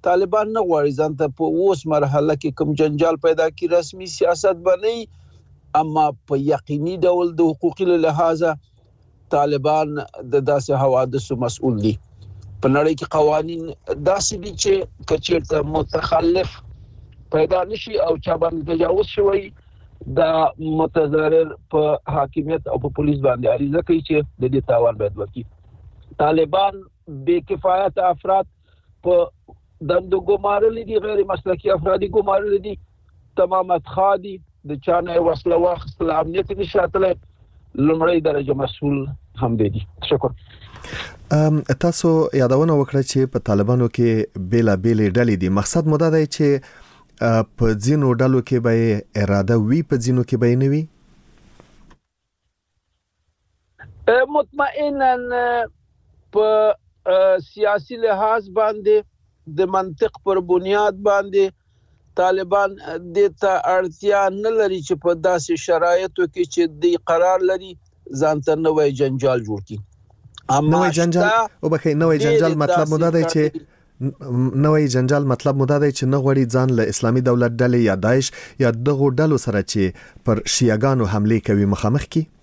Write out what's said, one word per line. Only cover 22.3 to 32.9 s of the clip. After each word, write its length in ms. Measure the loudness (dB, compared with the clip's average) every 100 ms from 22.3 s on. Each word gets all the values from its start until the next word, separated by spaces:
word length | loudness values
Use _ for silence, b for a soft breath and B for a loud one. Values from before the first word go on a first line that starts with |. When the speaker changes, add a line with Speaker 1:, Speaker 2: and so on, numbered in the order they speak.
| -4 -4 -4 -4
Speaker 1:
او 100 | -6
په 100 | -4 -2
پولیس 200 | 0 2 0
باندې 200 | 0 0
عریضه 260 | 0 0 -2 0
کوي 140 | 0
چې 160 | 2 -2 -2 -4
د 20 | -2
دې 80 | -2 0
تاوان 280 | 2 2 0
باید 180 | -4 -4
وکړي. 280 | -10 -10 -16 _ -20 -20 -20 -20 -20 -2
طالبان 640 | 0 2 0 0 -2 -4 -20 _ -18 -10
بې 140 | -2 -2 -2
کفایت 560 | -4 0 0 0 0 -2
افراد 420 | -2 0 0 0 _ _ _ _ _
په 100 | 0 2 2 _ _ -20 _ _
دندو 380 | -2 -2 0 -4
ګمارلي 640 | 0 0 0 2 2 0
دي، 120 | -4 -4
غیر 260 | -2 -2 -2
مسلکي 380 | -2 -2 -2 0
افراد 300 | 0 0 -2
یې 80 | 0 0
ګمارلي 420 | 0 0 0 -2
دي، 160 | -2 -10 -16